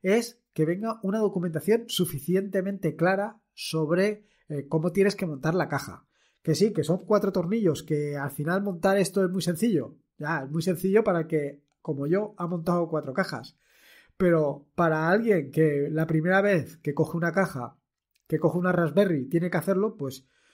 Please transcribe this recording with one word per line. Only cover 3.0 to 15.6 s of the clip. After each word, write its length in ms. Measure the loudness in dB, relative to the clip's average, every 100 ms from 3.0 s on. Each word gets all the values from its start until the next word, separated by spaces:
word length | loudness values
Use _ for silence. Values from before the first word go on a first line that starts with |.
| 0 0 -2 -8 _
sobre, 720 | -14 -6 -4 0 2 0 -2 _ _ _
eh, 200 | -10 -2
cómo 240 | -2 0
tienes 240 | 2 2 2
que 100 | -6
montar 280 | -4 -2
la 140 | 0 -2
caja. 360 | -4 -6 -16 _ _ _ _
Que 140 | -2
sí, 180 | 2 2
que 120 | 2
son 200 | 0 -2
cuatro 280 | 2 2 2
tornillos, 500 | -2 -2 0 2 0
que 340 | -2 -2 -2 -4
al 140 | -6
final 320 | -6 -2 -2
montar 340 | -2 -2 0 2
esto 280 | 2 0
es 60 | 0
muy 120 | 0
sencillo. 540 | -2 0 2 0 -2 -12 _ _
Ya, 280 | -6 -6
es 60 | -4
muy 120 | -4
sencillo 400 | -2 0 2 4
para 240 | 4 2 0
que, 360 | -2 -2 -8 _ _
como 240 | -8 -4 0
yo, 280 | 0 -2 -6
ha 80 | -6
montado 420 | -4 0 0 0
cuatro 240 | -2 -4
cajas. 460 | -4 -4 -6 -12 _ _ _ _ -20 _ _
Pero 520 | 2 4 2 -2 -10 -2
para 340 | 0 2 2
alguien 400 | 2 4 2 2
que 380 | 2